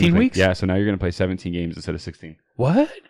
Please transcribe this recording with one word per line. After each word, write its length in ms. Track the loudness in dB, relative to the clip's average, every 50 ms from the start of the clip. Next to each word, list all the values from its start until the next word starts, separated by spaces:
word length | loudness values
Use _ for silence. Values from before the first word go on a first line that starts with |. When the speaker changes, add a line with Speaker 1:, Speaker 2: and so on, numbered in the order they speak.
Speaker 1:
Technically, 180 | 4 4 4 4
Speaker 2:
weeks? 180 | 2 2 2
Speaker 1:
yeah, 160 | 2 2 2
so 140 | 2 0 0
now 80 | 0 0
you're 120 | 0 0
gonna 120 | 0 0 -2
play 140 | -2 -4
seventeen 400 | -2 -2 -2 -2 -4 -4 -6 -6
games 240 | -6 -4 -4 -6 -8
instead 180 | -8 -8 -8 -8
of 60 | -8
sixteen. 360 | -8 -12 -14 _ -18 -20 -20 _ _ _ _
Speaker 2:
What? 340 | -2 0 2 2 2 2 0 -2 -10 -20 _